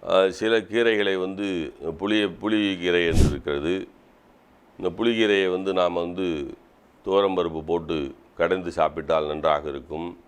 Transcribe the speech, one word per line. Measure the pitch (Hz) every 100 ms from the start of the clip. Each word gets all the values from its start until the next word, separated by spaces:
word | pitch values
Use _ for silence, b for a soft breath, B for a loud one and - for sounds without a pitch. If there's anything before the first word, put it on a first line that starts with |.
| 85
அஹ், | 92 95
சில | 92 110 113
கீரைகளை | 92 110 117 110 101 95
வந்து | 92 95 101 90 76 - 76 80
புளிய-, | 98 107 101 85
புளிக்கீரை | 104 107 104 92 87 87 85
என்று | 80 76
இருக்கிறது. | 73 - 71 76 92 - - _ _ _ _ _ _ _ _
இந்த | 90 87
புளிக்கீரையை | 117 113 110 101 95
வந்து | 92 95
நாம் | 92 87
வந்து | 87 85 90 92 78 67 - - _ _ _
துவரம்பருப்பு | - 95 98 92 87 80
போட்டு | 78 85 78 82 69 69 - -
கடைந்து | 85 92 87
சாப்பிட்டால் | 80 78 78 76 80 76
நன்றாக | 76 78 73 76
இருக்கும். | 71 71 76 85 87